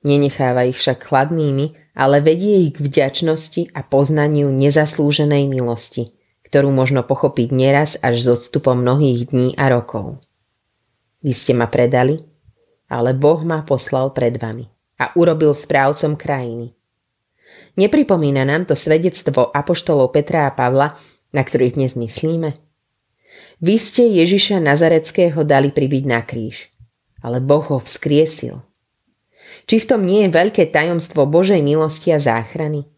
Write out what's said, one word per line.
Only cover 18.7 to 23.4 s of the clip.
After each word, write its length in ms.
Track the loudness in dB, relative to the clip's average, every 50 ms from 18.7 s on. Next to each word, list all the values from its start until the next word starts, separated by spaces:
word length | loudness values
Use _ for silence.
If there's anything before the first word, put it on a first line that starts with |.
| -4
svedectvo 720 | -4 0 0 0 2 2 -2 -4 -2 -6 -2 0 0 0 0
apoštolov 640 | -2 -6 -2 -2 -4 -4 0 0 2 2 2 2
Petra 380 | 2 -2 -2 0 -2 0 0 -2
a 20 |
Pavla, 480 | -2 -2 -2 0 2 2 0 0 -4 -12 -20 -20 _ _ _ _
na 80 | -4 -4 -4
ktorých 320 | -2 0 0 0 0 0 -2
dnes 160 | -4 -2 -4
myslíme? 640 | -6 -8 -8 -8 -6 -4 -4 -2 -2 -4 -6 -8 -10 _ _ _ _ _ _ _ _ _ _ _ _ _ _ -20 -20